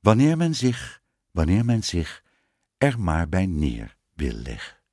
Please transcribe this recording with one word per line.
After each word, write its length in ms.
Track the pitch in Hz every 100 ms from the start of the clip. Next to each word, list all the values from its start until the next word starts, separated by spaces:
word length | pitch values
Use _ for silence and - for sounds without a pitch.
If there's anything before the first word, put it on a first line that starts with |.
wanneer 360 | 104 110 143 160
men 180 | 170
zich, 480 | 156 127 120 - - _ _ _
wanneer 340 | 87 78 98
men 200 | 117 113
zich 380 | - 87 80 - _ _ _ _ _ _
er 220 | 143 117
maar 280 | 90 78 82
bij 180 | 92 95
neer 500 | 78 76 57 55 _ _
wil 180 | - 69
leggen. 440 | 55 60 53 - - _